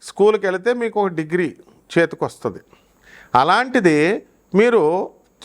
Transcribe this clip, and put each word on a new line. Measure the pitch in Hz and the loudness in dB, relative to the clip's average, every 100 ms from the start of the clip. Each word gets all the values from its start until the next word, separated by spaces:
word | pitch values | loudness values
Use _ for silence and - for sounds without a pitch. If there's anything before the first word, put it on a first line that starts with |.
స్కూల్కి | - - 208 214 190 | -10 0 2 2 -2
వెళితే | 185 226 | -4 -4
మీకు | 247 226 208 | -4 -4 -4
ఒక | 196 | -4
డిగ్రీ | 160 156 175 156 - _ _ _ 165 | -4 -4 -4 -4 -8 _ _ _ 0
చేతికి | 165 - | 0 -2
వస్తది. | 139 - 117 90 - _ _ _ _ - - | -8 -6 -10 -10 -16 _ _ _ _ -20 -2
అలాంటిది | 123 147 208 254 254 180 151 165 262 - _ _ | 2 2 2 0 0 2 2 2 -2 -8 _ _
మీరు | 185 240 226 156 180 - - _ _ | 2 2 2 0 -2 -6 -14 _ _